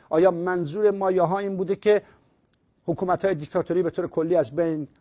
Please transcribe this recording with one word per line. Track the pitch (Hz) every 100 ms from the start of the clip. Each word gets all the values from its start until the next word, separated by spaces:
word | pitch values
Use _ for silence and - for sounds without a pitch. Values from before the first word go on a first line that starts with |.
| _
آیا | 156 185
منظور | 170 180 180 151 190 208
مایه‌ها | 196 190 185 165 196
این | 196 190
بوده | 185 190
که | 214 208 - _ _ _ _ _ _ _ -
حکومت‌های | 156 180 175 196 160
دیکتاتوری | 147 180 160 175
به | 170
طور | - 170
کلی | - 165 175
از | 120 147
بین | 165 156 143 _